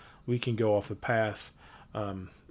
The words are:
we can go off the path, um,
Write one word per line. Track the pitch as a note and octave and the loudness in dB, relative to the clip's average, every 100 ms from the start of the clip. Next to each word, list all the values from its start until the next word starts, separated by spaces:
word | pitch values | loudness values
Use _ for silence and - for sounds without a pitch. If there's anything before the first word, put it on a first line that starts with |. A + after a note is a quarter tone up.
| - - - | -20 -10 -2
we | A#2+ | 0
can | B2 A2+ | 0 2
go | A2 G#2 | 4 4
off | - | 2
the | G#2 | -6
path, | - A2+ G#2+ G2+ - - - - - | 0 2 2 -2 -12 -18 -20 -20 -10
um, | A2 G2+ F#2+ F#2+ - - | -6 -6 -6 -10 -16 -20